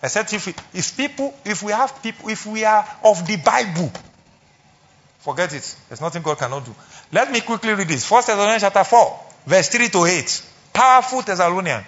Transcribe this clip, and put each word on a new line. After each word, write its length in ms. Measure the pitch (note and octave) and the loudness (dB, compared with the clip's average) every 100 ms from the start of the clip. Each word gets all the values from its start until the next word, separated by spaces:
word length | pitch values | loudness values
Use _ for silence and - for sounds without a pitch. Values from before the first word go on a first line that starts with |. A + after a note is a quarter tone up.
Except 300 | E3+ G#3 G#3+ | -2 -4 -2
if, 140 | G#3 F#3+ F3+ - F3+ | -6 -6 -12 -12 -8
if 200 | - - | -8 -4
people, 400 | C#4 C#4 C4+ C#4 | -6 -4 -8 -8
if 200 | G3 G#3 | -8 -6
we 80 | G#3 | -4
have 300 | G#3 C4 C4+ | -2 -2 -4
people, 260 | A3+ A3 - | -12 -10 -8
if 160 | A3 G#3 | -8 -8
we 180 | A3 | -2
are 240 | A3 G#3+ G#3 - | 2 2 2 2
of 220 | A3 G3 F3 | 4 4 0
the 100 | G#3 | 0
Bible, 540 | D3+ B3+ A3+ E3 E3 - - _ _ _ _ _ _ _ _ _ _ _ | 2 2 0 -2 -4 -6 -20 _ _ _ _ _ _ _ _ _ _ _
forget 340 | - C#3 F3+ | -10 -4 -4
it. 220 | C#3+ - - _ | -6 -12 -18 _
There's 120 | A#2 | -10
nothing 200 | D#3 E3+ | -8 -6
God 160 | D#3 D3 | -4 -4
cannot 280 | B2+ C3+ B2 | -4 -8 -12
do. 80 | A2 - - - | -18 -20 -20 -4
Let 200 | F3 C#4 | -2 0
me 100 | B3 | -2
quickly 320 | A3 A3+ A3+ | -4 -4 -2
read 140 | G#3+ F#3 | -2 -2
this. 180 | D3 B2 | -4 2
First 220 | A3+ A#3+ | 2 4
Thessalonians 340 | G#3 G#3 A3 | 0 2 2
chapter 220 | G3+ G3 | 2 2
four, 360 | F#3+ A#3 G#3+ - - - - | 4 6 4 0 -18 -20 2
verse 240 | F#3 E3 | 2 2
three 200 | A#3+ A#3+ | 0 0
to 160 | F#3+ E3+ | 2 2
eight. 380 | F3 B2+ - - _ _ | 2 -4 -6 -8 _ _
Powerful 520 | - B3+ B3+ B3 B3+ | 2 6 6 4 -4
Thessalonian. 600 | G#3 F#3 F3 F3+ F3+ A#2+ | -4 0 0 0 -2 -4